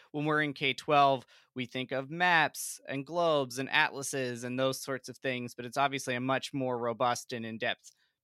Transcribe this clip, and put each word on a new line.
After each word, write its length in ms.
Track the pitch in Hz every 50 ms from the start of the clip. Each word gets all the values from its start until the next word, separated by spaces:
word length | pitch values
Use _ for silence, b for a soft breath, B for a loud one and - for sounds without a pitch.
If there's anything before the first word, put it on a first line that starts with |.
| b b
when 140 | - 147 147
we're 160 | 151 151 151
in 100 | 151 147
K 220 | 135 - 147 135 127
twelve, 520 | - - - 151 143 143 139 139 123 113 b b b b b _
we 100 | 127 123
think 280 | - - 131 127 - 139
of 180 | 131 135 135
maps 720 | 156 170 180 180 175 160 151 131 - - - - - - - -
and 160 | 131 139 139
globes 520 | 151 160 175 170 165 156 143 135 120 117
and 140 | 131 135 -
atlases 720 | - 147 156 - - 135 135 - - 135 127 123 123 117 123
and 160 | 123 127 127
those 220 | 131 131 131 -
sorts 260 | - 139 135 123 -
of 80 | - 120
things, 380 | - - 135 127 123 123 120 -
but 80 | - 120
it's 140 | 123 -
obviously 380 | 139 139 139 139 135 - 135 127
a 40 | 123
much 340 | 127 131 135 127 - - -
more 240 | 139 131 127 123
robust 540 | 117 120 120 113 104 127 120 120 - - -
and 140 | 131 117 113
in-depth 500 | 113 113 107 120 117 95 - _ - - _ _ _ _ _